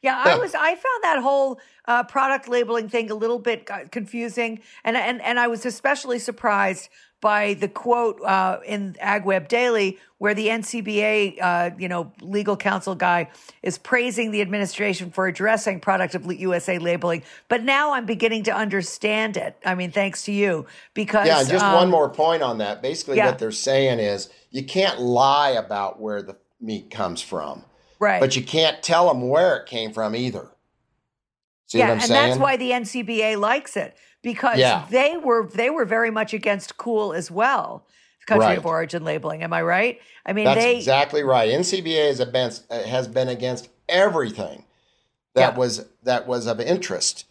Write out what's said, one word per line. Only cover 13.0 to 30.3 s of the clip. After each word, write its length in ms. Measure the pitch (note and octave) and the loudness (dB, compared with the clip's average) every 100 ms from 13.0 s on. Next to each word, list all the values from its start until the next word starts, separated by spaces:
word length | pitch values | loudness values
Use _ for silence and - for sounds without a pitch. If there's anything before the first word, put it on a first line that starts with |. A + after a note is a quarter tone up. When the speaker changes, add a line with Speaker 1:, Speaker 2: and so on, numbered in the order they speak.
| F3+ F3 E3+ - - _ | 2 2 -2 -12 -20 _
Speaker 1:
is 160 | F#3+ - | -6 -6
praising 540 | - B3+ B3 G#3 A3 | -2 0 0 -2 -2
the 80 | G#3 | -2
administration 720 | G3 G#3 G3 - G#3 F3 F3+ | -2 -2 -4 -2 -4 -4 -6
for 160 | F#3+ F#3 | -2 -4
addressing 500 | - G3+ A3 A3 F#3 | 0 0 0 -2 -4
product 380 | G3+ F#3+ F#3 F3+ | -2 0 -2 -4
of 100 | F3 | -6
U 200 | F3 F#3 | -4 -2
S 160 | F3 F3+ | -2 -2
A 100 | F3+ | -4
labeling. 440 | F3 F3 F3 E3+ - - _ | -2 -2 -2 -4 -8 -20 _
But 140 | A#3+ | 0
now 300 | A#3 C#4 D4+ | 2 2 2
I'm 140 | C4+ A3+ | 0 -2
beginning 360 | A3 A3+ A3 | -2 0 0
to 80 | G#3 | -2
understand 840 | G3+ G#3+ G3 E3+ - G#3+ G#3+ A3 G3 | -2 0 -2 -4 -4 -2 0 -2 -4
it. 200 | - - | -8 -6
I 120 | - F3+ | -4 -2
mean, 160 | F3+ | -2
thanks 320 | G3+ G3 F3+ | -2 -2 -4
to 80 | - | -4
you, 340 | G3+ G3+ D#3+ C#3 - - | 0 0 0 -6 -20 -10
because, 340 | - G#3 G#3+ F3+ | -6 0 2 6
Speaker 2:
Yeah, 100 | D#3 | 4
and 100 | C3+ | 4
just 160 | F#3 | 4
Speaker 1:
um, 100 | G3+ F3 | 6 6
Speaker 2:
one 140 | F3+ | 6
more 200 | E3+ C#3+ | 6 2
point 320 | - D#3+ E3 | 2 2 2
on 160 | C3 A2+ | 0 -2
that. 240 | G2+ G2+ | -4 -2
Basically, 360 | C3 C3 - G#3+ | -4 -6 -2 2
Speaker 1:
Yeah. 80 | G#3 | 2
Speaker 2:
what 120 | C#3 | 2
they're 140 | A2 | -4
saying 480 | G#2+ C3+ C3+ C3+ A#2 | -4 2 4 4 2
is 300 | G#2 G2+ - - _ | 0 -2 -8 -18 _
you 140 | C3 | -10
can't 340 | C3+ F#3 F#3+ C3 | -4 0 0 0
lie 500 | B2 B2 C3+ C#3+ C#3+ | 2 4 6 6 4
about 500 | A#2 G2+ G2+ G2 G2+ | 0 -2 -4 -4 -6
where 220 | G#2+ G#2 | -6 -6
the 140 | F#2+ - _ _ | -8 -16 _ _
meat 300 | A2 G#2 - | -8 -8 -10
comes 320 | A2 F#2 E2 | -6 -4 -4
from. 420 | - F2 D2 C2+ - _ _ _ | -8 -8 -8 -12 -18 _ _ _
Speaker 1:
Right. 180 | G#3 F#3 | 0 2
Speaker 2:
But 160 | C3+ | 2
you 80 | C3+ | 0
can't 400 | B2+ D#3+ D#3+ D3+ | -2 2 2 0
tell 260 | - E3+ F3 | 0 4 4
'em 180 | B2+ B2 | 2 2
where 300 | D3 F3+ B2+ | 2 4 2
it 80 | - | -4
came 260 | A#2 A2 | -8 -6
from 240 | G#2+ G#2+ A2+ | -4 -4 -2
either. 320 | B2+ | -4